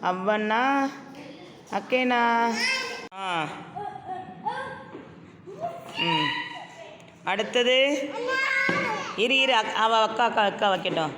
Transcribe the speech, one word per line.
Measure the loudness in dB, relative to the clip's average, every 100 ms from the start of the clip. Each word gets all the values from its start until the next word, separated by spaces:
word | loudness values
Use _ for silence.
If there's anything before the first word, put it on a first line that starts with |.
அவ்வனா, | 0 0 0 0 2 2 2 2 0 -4 -16 -16 -16 -16 -18 -20 -6
அக்கேனா. | -6 0 2 4 4 4 4 2 2 0 -2 -4 -8 -12
ஆ. | -8 -2 -2 -2 -6 -12 -10 -10 -10 -10 -10 -10 -8 -6 -6 -8 -10 -14 -16 -18 -20 -20 -20 -18 -10 -10 -10 -12 -4
ம். | 0 2 0 -2 -6 -10 -14 -16 -18 -18 -20 -10
அடுத்தது? | -2 0 2 2 4 6 4 2 -2 -4 -2 0 0 0 0 0 -2 -4 -6 0
இரு, | 2 4
இரு, | 6 4
அக்-, | 2 2
அவ | 4 4
அக்கா, | 4 4 2
அக்கா, | 4 2
அக்கா | 4 2 2
வைக்கட்டும். | 0 0 -2